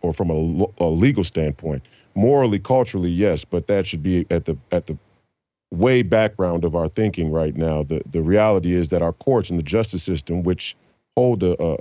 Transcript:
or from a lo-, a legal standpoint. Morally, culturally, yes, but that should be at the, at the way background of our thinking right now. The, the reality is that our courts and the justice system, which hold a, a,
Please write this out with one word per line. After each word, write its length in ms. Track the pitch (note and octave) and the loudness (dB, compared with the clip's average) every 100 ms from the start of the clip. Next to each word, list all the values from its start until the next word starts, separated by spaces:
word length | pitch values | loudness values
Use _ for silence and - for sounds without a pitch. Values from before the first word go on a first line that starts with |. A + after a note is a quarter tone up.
or 100 | E2+ | -4
from 160 | D#2 F2 | -2 -2
a 60 | |
lo-, 400 | D#2 E2 D#2+ - - | 0 0 0 -2 0
a 60 | |
legal 400 | E2+ E2 B2+ A#2+ | 0 4 4 2
standpoint. 580 | E2+ E2 D#2 C#2+ D#2+ C#2 - _ _ | -2 -2 -2 -4 -6 -8 -10 _ _
Morally, 440 | G2 A#2 C#3+ A#2+ G2+ | 0 4 4 2 0
culturally, 520 | G2+ C3 A#2 F#2+ F2 | 0 0 0 -2 -2
yes, 340 | F2 G2+ D#2 | 2 2 0
but 220 | - - - | -2 -4 0
that 200 | G2+ F#2 | 0 -2
should 160 | E2 | -4
be 240 | F2+ F2 - | 0 0 0
at 160 | E2+ | -2
the, 140 | E2 C#2 - | -2 -6 -4
at 140 | F2 - | -4 -4
the 120 | D2 _ _ _ _ _ _ - | -10 _ _ _ _ _ _ -10
way 300 | E2+ A#2+ B2 | 0 2 4
background 600 | G2+ A2 G#2+ G#2 F2+ E2+ | 4 2 2 0 -2 0
of 120 | E2 E2+ | 0 0
our 100 | D#2+ | -2
thinking 460 | - G#2+ F2 D#2 | 0 -2 0 -2
right 240 | D#2+ D#2 E2 | 0 -2 -2
now. 260 | D#2+ D2+ | -2 -2
The, 200 | D2 D#2+ - | -2 -6 -4
the 100 | E2+ | -4
reality 540 | D#2+ G#2 G#2+ G2 F2+ | 2 2 4 2 2
is 140 | F2+ E2 | 0 0
that 120 | F2 | 0
our 140 | E2+ | 0
courts 340 | - - B2 F2+ | -2 0 0 0
and 100 | F2 | -4
the 60 | |
justice 380 | D2 G#2 A2 F2+ | -2 -2 -2 -4
system, 400 | - D#2+ - F2 | -4 -6 -4 -4
which 340 | F2 F2 - - _ _ _ - | -2 -4 -6 -12 _ _ _ 0
hold 260 | B2+ G#2 | 2 2
a, 180 | F2+ E2+ | 0 0
a, 160 | E2 - | -2 -4